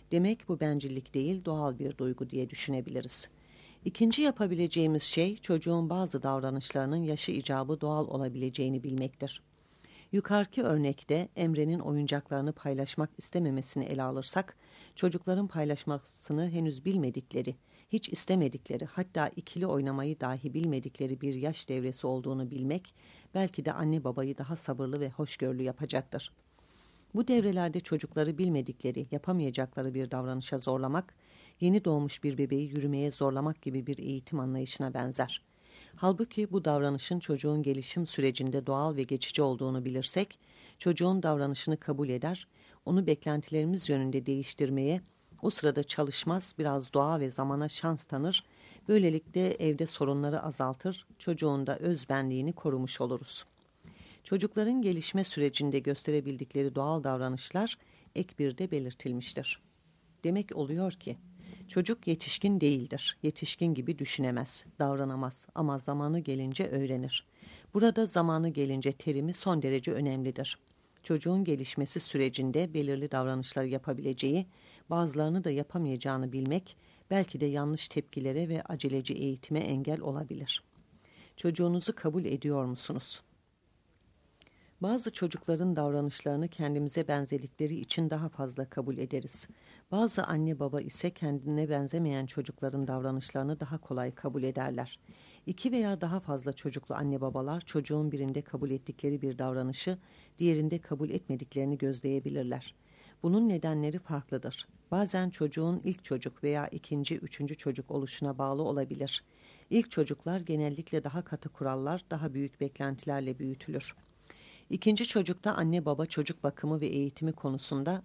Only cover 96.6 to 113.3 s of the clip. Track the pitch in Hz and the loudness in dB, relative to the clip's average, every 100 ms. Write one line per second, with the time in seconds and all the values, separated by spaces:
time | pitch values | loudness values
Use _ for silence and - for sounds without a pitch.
96.6 | - 131 - 127 143 139 135 131 131 165 | -6 -6 -4 -2 0 0 0 -2 -2 -4
97.6 | - 156 135 151 151 139 135 135 143 139 | -2 -2 0 0 0 0 -2 -2 -4 -4
98.6 | 139 135 - 139 143 143 135 127 131 127 | -2 -2 -6 -4 -2 -2 -2 -2 -2 0
99.6 | 127 131 - 185 - - - - 175 160 | -2 -2 -2 -4 -8 -20 -20 0 4 4
100.6 | 156 165 - 143 151 - - 131 127 - | 2 0 -2 -4 -2 -2 -2 -4 -4 -2
101.6 | 135 143 135 127 139 135 135 143 127 127 | 0 0 0 0 0 -2 -2 -2 -2 -4
102.6 | - - _ - - - 170 196 233 180 | -8 -18 _ -20 -20 -4 2 4 4 4
103.6 | 160 156 151 170 - 147 131 131 127 135 | 2 0 0 -2 -4 -6 -2 -4 -4 -8
104.6 | - - _ 175 202 185 185 - 151 143 | -14 -20 _ 0 2 2 0 0 0 2
105.6 | 165 175 - 185 - 131 131 - 143 147 | 0 0 0 -4 -2 -2 -2 -2 0 0
106.6 | 143 - - 147 139 - 160 - 143 151 | -2 -6 -4 -2 -2 -4 -6 -6 -6 -4
107.6 | - 131 131 139 135 - 143 135 135 139 | -4 -4 -4 -4 -4 -2 -4 0 0 0
108.6 | 156 139 135 139 139 - - _ - - | 0 0 -2 -2 -4 -4 -8 _ -20 -20
109.6 | - 226 226 - 147 147 - 185 170 156 | 0 2 2 2 0 0 -4 -4 0 0
110.6 | 147 147 165 160 143 143 180 156 156 - | 0 -2 -2 -2 -2 -4 -4 -6 -8 -4
111.6 | 135 135 139 180 - 160 156 135 139 - | -2 0 -2 -4 -4 -4 -4 -2 -4 -4
112.6 | 139 - 139 135 - 139 131 | -6 -4 -4 -4 -2 -2 -2